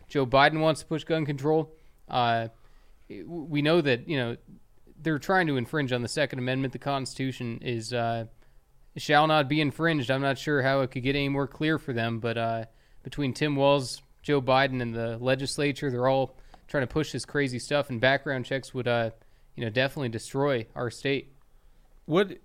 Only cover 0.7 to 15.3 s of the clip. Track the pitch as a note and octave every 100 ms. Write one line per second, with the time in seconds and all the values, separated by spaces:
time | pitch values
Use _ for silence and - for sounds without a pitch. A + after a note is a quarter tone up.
0.7 | D3 - D#3 - D#3+ D3 C#3+ C#3+ D#3 D#3
1.7 | - - - - B2+ A#2+ A#2 A2+ - -
2.7 | - - - - G2+ F2+ E3+ D3 D3 D3
3.7 | E3+ C#3+ A#2 - C#3+ A#2 A#2+ - - -
4.7 | - - - D#3 D3+ - F#3+ E3 C3+ A2+
5.7 | D#3 C3 B2 A#2+ - C#3 C3 B2 C3+ C3+
6.7 | C3+ C#3 C#3 B2+ - C3 B2 A#2+ A#2 B2
7.7 | A#2 A2 A#2+ A#2 A#2 A2+ - - - _
8.7 | - - - - D3 D#3 D#3 C3+ D3+ D3+
9.7 | - E3 D#3 A#2+ C3 C#3 C3 - D3 C3
10.7 | C#3 C3 C3+ B2+ C#3+ C#3 C#3 C#3 - D#3
11.7 | D#3+ - A#2 A#2 A2+ A#2 A#2 A2+ A2+ A2+
12.7 | - _ - C3 - C#3 A#2+ D3+ C#3 C#3
13.7 | C#3+ B2 - - _ - C#3+ B2+ C3 C3+
14.7 | C3 A#2+ A2+ A2+ A2+ B2+